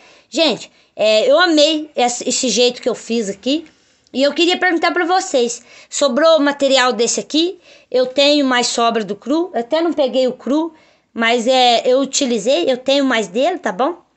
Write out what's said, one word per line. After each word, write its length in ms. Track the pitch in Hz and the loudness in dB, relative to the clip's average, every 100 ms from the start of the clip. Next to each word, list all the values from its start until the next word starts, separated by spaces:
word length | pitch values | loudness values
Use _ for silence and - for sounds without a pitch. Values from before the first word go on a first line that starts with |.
| - - _ | -20 -20 _
Gente, 420 | 254 311 196 - _ _ - | -2 0 -2 -8 _ _ -2
é, 340 | 214 214 214 | 0 2 4
eu 80 | 302 | 4
amei 540 | 359 302 302 302 311 | 4 4 4 2 -4
esse, 360 | - 240 - - | -2 -2 -2 -4
esse 180 | 240 254 | -4 -2
jeito 340 | 202 247 240 | 0 0 -2
que 60 | 247 | -6
eu 80 | 202 | -6
fiz 320 | - 233 196 | -4 -4 -4
aqui. 380 | 196 254 311 320 _ _ _ _ | -6 -4 -4 -6 _ _ _ _
E 100 | 247 | -2
eu 80 | 285 | 0
queria 240 | 285 349 359 | 2 0 2
perguntar 380 | 359 349 339 | 0 0 0
pra 100 | 349 | 0
vocês. 580 | 330 370 370 262 240 - - - - | 0 -2 0 0 -2 -4 -16 -20 -14
Sobrou 500 | - 277 240 320 311 | -2 0 2 4 4
material 540 | 285 285 277 262 254 | 2 0 2 2 2
desse 260 | 220 226 - | 0 -2 -4
aqui. 400 | - 302 349 381 - - _ | -2 -2 -2 -6 -18 -20 _
Eu 140 | 247 254 | -2 0
tenho 400 | 285 285 294 269 | 2 2 2 2
mais 220 | 247 240 | 0 0
sobra 360 | - 233 220 | 0 0 -2
do 140 | 196 202 | -4 -8
cru. 340 | 233 320 370 | -4 -2 -2
Eu 60 | 254 | -6
até 220 | 233 311 | -2 -2
não 100 | 339 | 0
peguei 380 | 302 262 254 254 | 0 0 0 0
o 20 | |
cru, 420 | 247 - 294 320 - _ _ _ | -2 -2 -2 -2 -8 _ _ _
mas 320 | 226 226 247 220 | -2 0 0 2
é, 400 | 262 247 226 254 | 2 4 2 2
eu 140 | 262 | 0
utilizei. 720 | 269 - 262 233 202 311 294 | 0 -2 -2 -2 0 0 0
Eu 60 | 254 | -2
tenho 260 | 269 277 | 0 0
mais 240 | 269 226 190 | 0 0 -2
dele, 320 | 208 311 370 | -2 -2 -2
tá 140 | 226 | -6
bom? 320 | 185 285 349 _ | -4 -4 -6 _